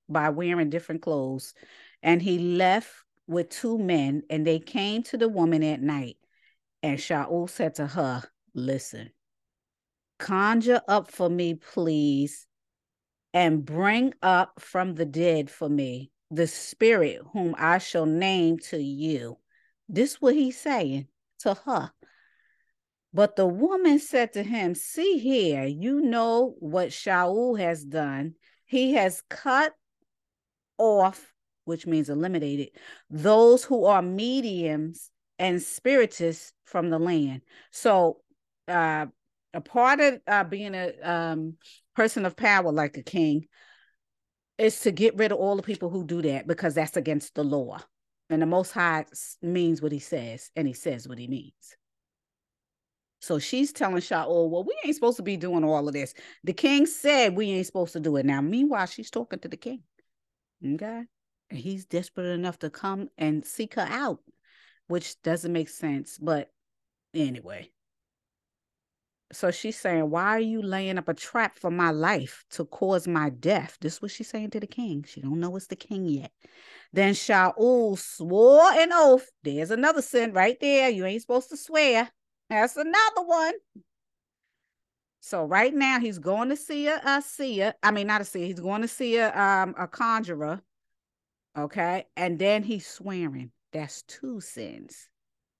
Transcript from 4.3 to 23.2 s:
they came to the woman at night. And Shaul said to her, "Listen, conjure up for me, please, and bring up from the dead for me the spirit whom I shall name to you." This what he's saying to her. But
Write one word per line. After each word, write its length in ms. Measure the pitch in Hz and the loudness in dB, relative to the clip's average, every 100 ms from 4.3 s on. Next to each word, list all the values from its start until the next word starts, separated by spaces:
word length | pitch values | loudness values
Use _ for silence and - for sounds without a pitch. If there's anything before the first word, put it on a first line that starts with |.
| 156 156 | -2 0
they 140 | 160 | 0
came 440 | - 202 202 220 | -2 -4 -2 -4
to 140 | - 233 | -4 -2
the 120 | 226 | 0
woman 340 | 196 165 156 | 2 2 2
at 180 | 156 147 | 0 -2
night. 360 | 143 143 123 - _ _ _ _ _ - | -2 -4 -6 -14 _ _ _ _ _ -6
And 180 | 151 139 | -4 -4
Shaul 500 | - 151 139 170 175 | -2 -4 -2 -4 -4
said 260 | - 160 151 | -4 -4 -4
to 120 | 143 | -6
her, 420 | 165 135 123 - _ _ | -4 -4 -4 -10 _ _
"Listen, 580 | 127 127 135 - 113 113 _ _ _ _ _ _ _ _ _ _ - | -8 -4 -4 -8 -16 -18 _ _ _ _ _ _ _ _ _ _ -12
conjure 640 | - 190 208 233 233 240 - | -2 2 4 4 4 2 4
up 240 | 202 - | 0 0
for 180 | - 175 | -2 -2
me, 240 | 175 170 | 0 -2
please, 920 | 160 - 190 160 151 147 139 143 - - _ _ _ _ _ _ _ _ | -4 -6 -4 0 2 2 0 -2 -8 -20 _ _ _ _ _ _ _ _
and 300 | 180 170 156 | 2 4 2
bring 500 | 143 156 196 226 269 - | -2 -2 0 2 0 0
up 380 | 185 180 - - | 2 4 2 -4
from 360 | - 185 185 160 | -6 -4 -2 -4
the 100 | 156 | -4
dead 440 | 156 175 160 143 | 0 2 2 -2
for 180 | - 151 | -6 -2
me 420 | 143 131 127 135 _ - | -2 -2 -8 -14 _ -8
the 160 | 160 160 | -2 -2
spirit 760 | - - - 226 214 147 - - | -4 -10 2 4 4 2 -2 -10
whom 220 | 208 170 - | -4 -4 0
I 200 | 160 185 | 2 2
shall 280 | - 170 156 | 0 0 0
name 520 | 160 190 185 165 165 - | 2 2 2 2 0 -4
to 120 | 160 | -6
you." 580 | 139 139 160 139 117 - _ _ _ _ - | -6 -4 -4 -4 -6 -16 _ _ _ _ -6
This 320 | 180 285 - | 0 0 2
what 120 | 262 294 | 2 4
he's 240 | 254 - | 0 -2
saying 480 | 302 247 143 135 135 _ _ - | -4 -2 -2 -4 -8 _ _ -6
to 140 | - | -4
her. 400 | 196 277 214 - _ _ _ _ _ _ _ _ _ _ _ _ | -2 -4 -6 -6 _ _ _ _ _ _ _ _ _ _ _ _
But 220 | 170 | 2